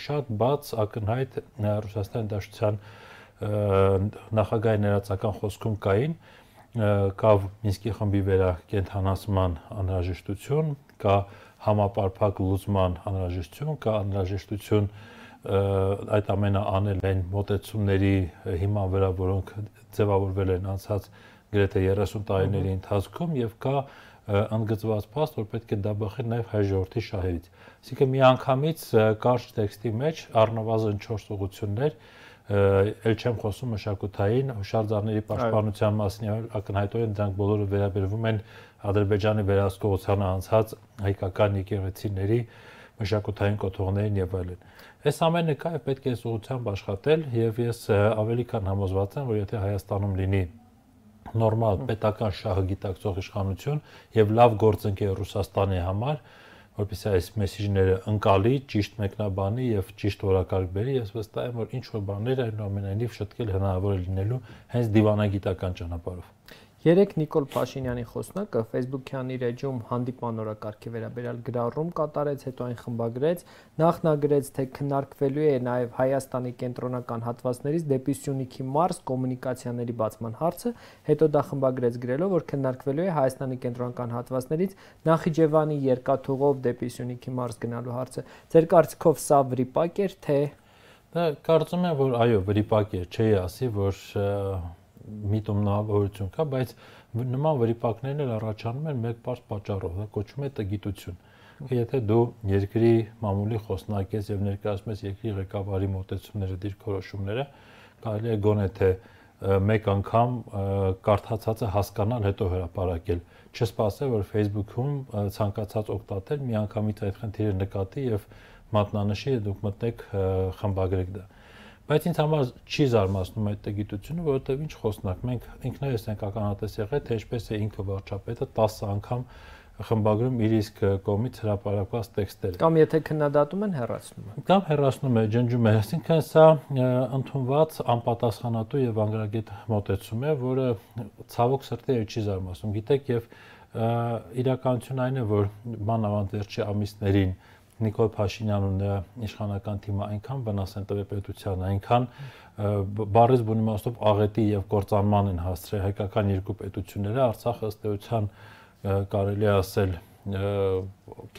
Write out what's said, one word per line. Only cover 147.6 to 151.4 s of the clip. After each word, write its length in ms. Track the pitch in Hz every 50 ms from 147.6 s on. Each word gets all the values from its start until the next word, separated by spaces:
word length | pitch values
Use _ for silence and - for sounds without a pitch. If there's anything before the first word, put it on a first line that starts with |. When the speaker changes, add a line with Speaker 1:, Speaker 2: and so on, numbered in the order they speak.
| _ _ _ -
Speaker 1:
Նիկոլ 300 | 113 110 104 - 117 107 -
Փաշինյանն 520 | - 107 98 - - 107 107 104 101 98 98
ու 60 | 95
նրա 200 | 95 98 101 98 101 90 - - 127 113
իշխանական 540 | 104 - - 110 104 101 101 - - 104 101
թիմը 220 | - - 101 98 101
այնքան 360 | - 104 104 - - 131 139 123
վնաս 280 | 110 101 98 95 92 - -
են 60 | 98
տվել 200 | - 101 101 101 -
պետությանը, 540 | - 101 95 - 98 -